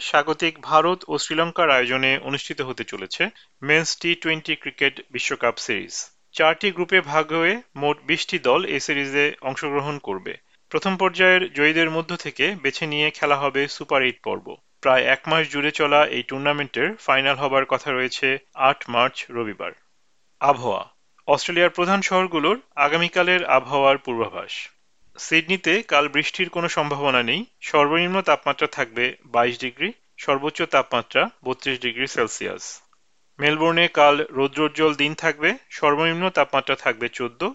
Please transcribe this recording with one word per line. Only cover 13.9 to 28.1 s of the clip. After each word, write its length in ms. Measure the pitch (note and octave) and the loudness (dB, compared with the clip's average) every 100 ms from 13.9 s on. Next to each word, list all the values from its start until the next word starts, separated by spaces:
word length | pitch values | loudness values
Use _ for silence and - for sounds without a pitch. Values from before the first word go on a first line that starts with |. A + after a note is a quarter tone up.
| C#3 | 0
এইট 140 | B2+ A2+ | 0 -2
পর্ব। 220 | A2 F#2 - - _ _ | -6 -8 -8 -18 _ _
প্রায় 220 | C#3 B2+ B2 | 2 4 4
এক 160 | C3 - | 2 2
মাস 160 | D#3+ D3+ | 0 0
জুড়ে 220 | C#3+ D3 | -2 -2
চলা 300 | - D3 D3 D3+ | 0 4 4 4
এই 160 | B2+ | 0
টুর্নামেন্টের 680 | A#2+ C3+ C#3 D3 C#3 A#2+ D3+ A3 | -6 -4 -2 -2 -2 -2 -2 -2
ফাইনাল 360 | - C3+ C#3 C3+ | 0 2 2 0
হবার 280 | C#3+ C3+ C3+ | 0 0 0
কথা 240 | C3 D3 | -2 -2
রয়েছে 360 | B2+ B2+ - C3+ C3+ _ - | -4 -4 -2 -2 -2 _ 0
আট 240 | C3 C#3+ - | 2 2 -2
মার্চ 260 | A#2 B2+ - - | 0 0 -2 -10
রবিবার। 420 | A#2+ A2 F#2+ F2 - _ _ _ _ _ - | -8 -6 -8 -10 -12 _ _ _ _ _ -2
আবহাওয়া। 420 | C#3 C3+ B2 F#2+ - _ _ _ - | 2 2 0 -4 -6 _ _ _ 0
অস্ট্রেলিয়ার 480 | C#3+ - F3 F3 F3 | 0 2 2 2 2
প্রধান 220 | F3 G3 | 0 0
শহরগুলোর 560 | F#3 F#3 F#3 E3 D#3 A#3+ - - | 2 0 0 0 0 0 -4 -2
আগামীকালের 680 | C#3+ D#3+ E3+ F3+ F3 F3+ F3 | 0 2 0 0 2 2 2
আবহাওয়ার 520 | C3 B2+ C#3+ C#3 C#3 | 0 2 2 4 2
পূর্বাভাস। 560 | - A#2 G#2+ F#2 G2 - - _ _ _ _ - | 0 -4 -4 -6 -12 -12 -14 _ _ _ _ -16
সিডনিতে 560 | - D#3+ D#3+ F#3+ E3 F#3+ | -2 0 0 -2 0 0
কাল 220 | - D3 D3 | 2 2 2
বৃষ্টির 420 | C#3+ D3+ - F3 | 0 -2 -2 -4
কোনো 180 | F3 E3+ | -2 -4
সম্ভাবনা 520 | - D3 C#3+ C#3+ B2+ | -2 -2 0 0 2
নেই। 180 | A#2 D3+ A#3+ _ | 0 -2 -6 _
সর্বনিম্ন 560 | - D#3 C#3+ E3 F3 | 0 2 4 2 0